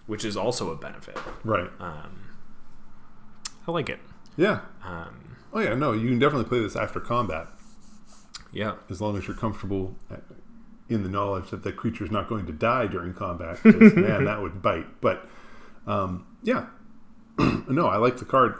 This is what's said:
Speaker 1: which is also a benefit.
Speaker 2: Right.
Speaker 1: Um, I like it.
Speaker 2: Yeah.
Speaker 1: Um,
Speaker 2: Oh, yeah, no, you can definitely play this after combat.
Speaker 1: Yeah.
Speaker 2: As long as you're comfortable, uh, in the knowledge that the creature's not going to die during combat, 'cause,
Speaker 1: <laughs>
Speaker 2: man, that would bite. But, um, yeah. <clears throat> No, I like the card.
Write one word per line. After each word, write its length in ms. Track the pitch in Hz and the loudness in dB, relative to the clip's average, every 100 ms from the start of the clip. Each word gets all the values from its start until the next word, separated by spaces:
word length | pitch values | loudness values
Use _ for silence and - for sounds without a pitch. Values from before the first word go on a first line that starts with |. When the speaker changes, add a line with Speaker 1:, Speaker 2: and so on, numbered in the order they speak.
| - | -8
Speaker 1:
which 180 | 107 | -4
is 140 | 113 101 | -2 0
also 320 | 104 123 95 | 0 0 -2
a 60 | 78 | -4
benefit. 420 | - - - - - - | -8 -12 -12 -10 -10 -8
Speaker 2:
Right. 280 | 107 104 85 - | 0 0 0 -6
Speaker 1:
Um, 560 | 90 78 - - - - - - - - - - - - - - - - - | -10 -10 -10 -10 -8 -8 -8 -8 -8 -8 -10 -10 -12 -12 -14 -10 -10 -10 -2
I 40 | |
like 180 | 170 131 | -2 -2
it. 100 | - - - - - | -6 -10 -18 -8 2
Speaker 2:
Yeah. 220 | 196 135 - - | 2 2 -4 -12
Speaker 1:
Um, 540 | 92 87 82 - - - - | -10 -10 -10 -14 -18 -18 -8
Speaker 2:
Oh, 80 | 214 | -2
yeah, 140 | 190 | 0
no, 180 | 117 147 | 2 2
you 140 | 110 113 | 2 2
can 120 | 123 | 4
definitely 280 | 139 143 104 | 4 2 0
play 120 | 127 | 0
this 160 | 104 - | 0 -2
after 240 | 104 - | -4 -4
combat. 480 | - 120 110 80 82 - - - - - - - - - - | -2 -2 -2 -4 -8 -14 -18 -18 -18 -18 -18 -18 -16 -16 -12
Speaker 1:
Yeah. 220 | - 104 92 - | -6 -4 -6 -8
Speaker 2:
As 100 | 92 | -4
long 160 | 107 101 | -2 -2
as 80 | 92 | -4
you're 80 | 101 | -4
comfortable, 600 | 113 107 98 98 92 - - | -2 -2 -2 -2 -2 -6 -10
uh, 60 | - - - - - - - - | -12 -14 -18 -18 -18 -18 -14 -2
in 120 | 113 | -2
the 60 | 95 | 0
knowledge 400 | 98 101 98 92 | 0 0 -2 -4
that 120 | 98 | -6
the 80 | 101 | -6
creature's 400 | 92 120 113 107 | -4 -4 -4 -2
not 160 | 107 92 | -2 -2
going 180 | 110 85 | -4 -4
to 60 | |
die 340 | 78 113 127 107 | -2 2 2 0
during 280 | 92 87 | -2 -6
combat, 440 | 92 98 87 85 87 | -6 -6 -6 -8 6
'cause, 100 | 220 | 10
Speaker 1:
<laughs> 220 | 208 220 - | 12 12 10
Speaker 2:
man, 300 | 190 - 101 | 4 4 2
that 160 | 107 | 0
would 200 | 95 95 | -4 0
bite. 380 | 107 87 80 - | 2 2 -2 0
But, 260 | 117 90 - - - - - - - | 0 0 -4 -18 -18 -16 -16 -12 -2
um, 380 | 104 95 90 - - | 0 0 -4 -10 -8
yeah. 240 | 214 247 - - - - - - - - | -2 -2 -2 -12 -20 -18 -18 -20 -10 2
<clears throat> 100 | 135 110 - | 2 2 0
No, 180 | 135 151 | 2 4
I 80 | 98 | 4
like 200 | 120 123 | 4 2
the 80 | - | 2
card. 300 | 135 120 | 6 6